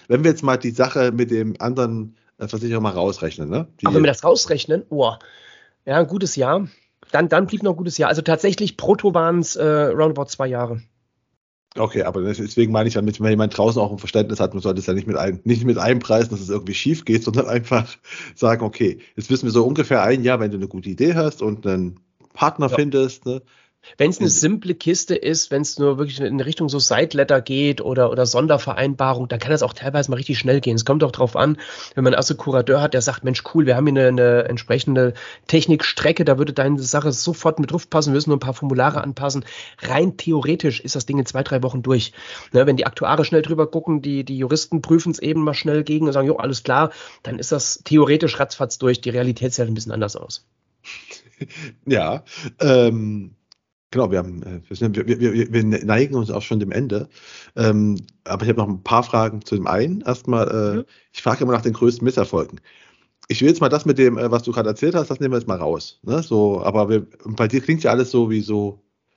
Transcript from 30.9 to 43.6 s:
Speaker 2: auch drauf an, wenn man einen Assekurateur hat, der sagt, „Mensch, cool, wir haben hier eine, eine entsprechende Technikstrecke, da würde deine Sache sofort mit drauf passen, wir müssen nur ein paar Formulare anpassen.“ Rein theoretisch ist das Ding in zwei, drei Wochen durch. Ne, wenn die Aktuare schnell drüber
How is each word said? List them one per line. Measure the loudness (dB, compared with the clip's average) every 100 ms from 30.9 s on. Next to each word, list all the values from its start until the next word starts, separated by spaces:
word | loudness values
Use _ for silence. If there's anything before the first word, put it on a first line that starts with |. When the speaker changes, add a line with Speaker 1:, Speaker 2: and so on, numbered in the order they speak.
| 2
Speaker 2:
auch | 2
drauf | 2 0 2
an, | 2 0 -6 -16 -8
wenn | 2
man | 4
einen | 4
Assekurateur | 0 -2 0 0 4 2
hat, | 2
der | 0
sagt, | -2 -4
„Mensch, | -4 -4 -2
cool, | 2
wir | 4 4
haben | 4
hier | 4 4
eine, |
eine | 6 4 4 2
entsprechende | -4 -2 -2 2 2 2 0 -12 -14 2
Technikstrecke, | 2 4 2 0 0 0 2
da | 2 2
würde | 0
deine | 0 0 0
Sache | 0 -2 0
sofort | -2 -4 -2 0 0
mit | -2
drauf | -4 -2
passen, | 0 2
wir | 0
müssen | 2
nur | 0
ein |
paar | -2
Formulare | -6 -2 2 2 0
anpassen.“ | -6 -6 -4 -6 -8 -16 -20 -12
Rein | -4 0 0 -2
theoretisch | -2 0 0 0 0 -2
ist | -6 -6
das | -2
Ding | -2
in | -2
zwei, | -4
drei | -2 -2
Wochen | -2 -2
durch. | 0 2 0 -10 -18 -18 0
Ne, | 4 4
wenn | 4
die | 0
Aktuare | -2 0 2
schnell | 4 2
drüber | 2 0